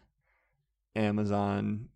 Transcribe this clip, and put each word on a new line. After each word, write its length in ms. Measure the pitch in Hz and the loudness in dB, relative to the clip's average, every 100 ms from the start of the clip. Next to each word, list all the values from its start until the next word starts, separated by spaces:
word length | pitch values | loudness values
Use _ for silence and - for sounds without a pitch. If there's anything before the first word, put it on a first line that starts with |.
| - _ _ _ _ _ _ _ _ 110 | -10 _ _ _ _ _ _ _ _ -2
Amazon 920 | 104 104 104 101 101 98 104 104 123 | 0 2 0 2 2 0 -2 -4 -8